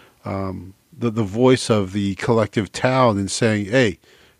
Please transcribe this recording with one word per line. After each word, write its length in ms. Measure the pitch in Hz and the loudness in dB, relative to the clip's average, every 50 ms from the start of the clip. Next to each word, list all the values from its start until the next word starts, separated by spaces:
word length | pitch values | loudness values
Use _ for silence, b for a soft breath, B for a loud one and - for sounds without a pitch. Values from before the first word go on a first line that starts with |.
| B B B B _ | B B B B _
um, 480 | 107 98 98 98 95 95 92 90 95 95 _ _ _ - | -8 -6 -6 -6 -6 -8 -10 -12 -16 -20 _ _ _ -12
the, 140 | 139 113 117 | -6 -4 -4
the 120 | 107 113 110 | -2 -2 -4
voice 460 | 95 92 113 127 127 131 123 - - | -2 0 2 4 4 4 4 2 0
of 240 | 117 107 98 92 92 | 0 0 0 -2 -2
the 220 | 104 101 98 95 | -2 -2 -2 -2
collective 580 | - - - 123 113 107 101 - 120 101 - - | -2 -2 0 2 2 2 0 0 -2 -4 -4 -4
town 460 | - - 127 131 131 131 120 107 98 | -2 -2 0 2 2 2 2 2 0
and 120 | 98 95 | -2 -4
saying, 360 | - - 120 113 110 104 104 | -2 -2 0 0 0 0 -2
"Hey, 320 | 92 107 135 127 107 - - b b b b b b b b | 0 0 2 2 2 0 -4 b b b b b b b b